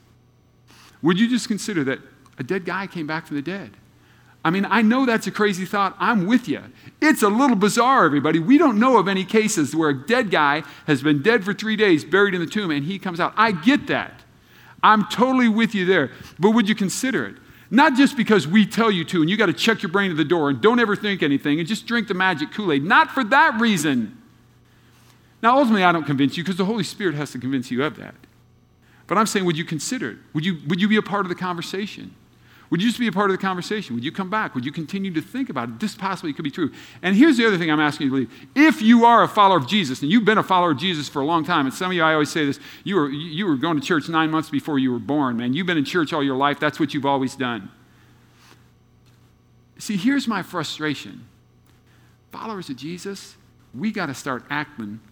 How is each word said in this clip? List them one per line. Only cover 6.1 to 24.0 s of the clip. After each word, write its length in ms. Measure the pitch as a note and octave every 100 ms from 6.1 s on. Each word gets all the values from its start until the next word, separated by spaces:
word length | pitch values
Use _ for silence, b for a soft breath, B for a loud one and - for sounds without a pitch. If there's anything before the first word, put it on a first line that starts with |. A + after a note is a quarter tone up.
| A3+ F3
with 220 | B3 -
you. 140 | A2 G2 B B -
It's 200 | D4+ C#4
a 80 | G#3
little 280 | G#3+ C#4 G#3+
bizarre, 480 | G3+ A3+ A#3+ C4 E3
everybody. 340 | C#3+ D3+ E3
We 180 | E3 C#4+
don't 220 | D#4+ G#3
know 180 | B3+ A#3
of 120 | F#3
any 160 | F#3+ F#3+
cases 500 | A3 G#3+ F3 C3 D#3
where 140 | D#3
a 160 | C3+ C3
dead 240 | A#3+ G#3+
guy 320 | E3 D3 D3 B B -
has 160 | C#3
been 180 | C#3+ D3
dead 220 | E3 A#3
for 100 | F#3
three 220 | G3 G#3+ G#3+
days, 300 | G#3+ D#3 -
buried 280 | F#3 G3+
in 60 | F3+
the 80 | D#3+
tomb, 240 | G#3+ F#3+
and 140 | C#3+ C#3+
he 120 | G3
comes 220 | F#3+ E3+
out. 140 | E3 -
I 160 | A3+
get 360 | F3+ F#3 D4 -
that. 360 | C3 F#2 - _ b b b b b
I'm 240 | F#3+ G#3+ F#3
totally 400 | - B3+ C4 A#3+
with 260 | G#3+ A3+
you 120 | G#3 F3+
there. 260 | F#3 B2+ B B -
But 140 | G3
would 160 | A3+ G3+
you 80 | A3
consider 500 | F#3+ - C4 G3+ G2+
it? 100 | - b b b
Not 240 | G#3 D#4 B3+
just 200 | C#4 -
because 320 | G#3 G#3+ D3
we 200 | G#3 G3
tell 240 | - A3+
you 120 | F#3 D#3
to 160 | F3+
and 80 | D#3
you 80 | G#3+
gotta 160 | G3+
check 280 | - A3 A3
your 100 | F#3+
brain 200 | G3 G3
at 60 | D#3
the 80 | D3+
door 240 | E3+ C#3+
and 120 | C3
don't 180 | G3+ A#3+
ever 160 | A3+ G3
think 280 | G#3 F#3+
anything 360 | D#3 C#3 D3 D3
and 80 | E3
just 200 | A3 -
drink 200 | A#3 A3
the 60 |
magic 380 | F#3 F#3 D3+ D3+
Kool-Aid. 320 | - G3+ C#3
Not 260 | D#3+ C4 D#4+
for 140 | -
that 360 | G#3+ C4+ D#4+ A3+
reason. 640 | A#3 F#3+ D3+ B2+